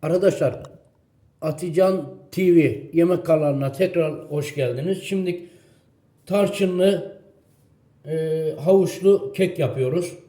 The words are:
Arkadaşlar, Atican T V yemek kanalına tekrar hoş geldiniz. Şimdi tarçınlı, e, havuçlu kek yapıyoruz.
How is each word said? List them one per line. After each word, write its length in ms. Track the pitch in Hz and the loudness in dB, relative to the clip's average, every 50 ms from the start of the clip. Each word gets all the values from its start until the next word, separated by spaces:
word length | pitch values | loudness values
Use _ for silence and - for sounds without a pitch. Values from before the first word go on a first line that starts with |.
| - | -2
Arkadaşlar, 600 | 151 170 185 190 190 - - 156 131 113 - - - - - _ _ _ _ _ _ _ _ _ _ _ _ | 0 0 2 2 2 2 2 -2 -2 -2 -4 -14 -18 -20 -20 _ _ _ _ _ _ _ _ _ _ _ _
Atican 720 | - 156 151 - 185 180 151 165 185 190 190 185 151 131 - - - _ - | -8 -6 -6 -6 -6 -4 2 2 4 4 2 0 -4 -8 -14 -18 -20 _ -4
T 220 | 175 185 180 175 | 0 2 6 6
V 340 | 170 151 131 107 - - - - | 6 6 4 2 -2 -10 -4 0
yemek 340 | 165 170 175 185 165 - | 2 2 4 2 0 2
kanalına 460 | - 160 156 151 147 139 139 135 135 135 | 2 2 2 2 0 -2 -2 -2 -4 -2
tekrar 580 | - 190 180 175 175 160 156 147 151 - - | 0 -2 0 2 0 -2 -2 -2 -8 -10 -8
hoş 240 | 147 147 139 - - | -6 -6 -6 -6 -4
geldiniz. 480 | 143 135 131 120 123 147 180 190 185 - | -4 -4 -4 -4 -4 -4 -4 -4 -6 -6
Şimdi 460 | - 196 190 185 180 175 175 - - - - _ _ _ _ _ _ _ _ _ _ _ _ _ | -6 -4 -4 -2 -4 -4 -6 -10 -16 -20 -20 _ _ _ _ _ _ _ _ _ _ _ _ _
tarçınlı, 920 | - 185 202 202 185 - - 196 185 180 180 180 196 202 - - - - - _ _ _ _ _ _ _ _ _ _ _ _ _ _ _ _ _ | -2 0 0 2 0 0 -2 -2 -2 0 2 2 2 2 2 -4 -8 -16 -20 _ _ _ _ _ _ _ _ _ _ _ _ _ _ _ _ _
e, 380 | 147 156 160 160 160 156 160 160 156 147 123 139 | -8 -6 -4 -4 -2 -2 -2 -2 -4 -6 -4 2
havuçlu 680 | 175 190 196 185 165 - - 180 196 202 190 196 - - | 4 4 4 4 2 -2 0 4 4 4 4 2 -4 -2
kek 260 | - 190 180 - - | -2 -2 -2 0 -2
yapıyoruz. 540 | 151 120 - 135 131 127 143 175 170 - - - - | -2 -2 -2 -2 -2 0 0 -2 -4 -4 -8 -16 -20